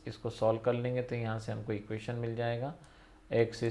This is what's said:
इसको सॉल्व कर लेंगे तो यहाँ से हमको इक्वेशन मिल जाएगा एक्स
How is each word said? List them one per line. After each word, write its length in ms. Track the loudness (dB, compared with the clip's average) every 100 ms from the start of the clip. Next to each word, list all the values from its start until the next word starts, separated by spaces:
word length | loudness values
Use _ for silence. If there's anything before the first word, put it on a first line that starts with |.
| -12
इसको 220 | -8 -6
सॉल्व 280 | 2 4 4
कर 140 | 2 2
लेंगे 260 | 2 -2
तो 140 | -2 -2
यहाँ 240 | -2 -2
से 120 | -4
हमको 220 | -6 -4
इक्वेशन 420 | -4 -4 -6 -4 -4
मिल 200 | -2 -2
जाएगा 380 | 0 0 -4 -6 -14 -20 -20 -20 0
एक्स 300 | 4 4 2 -2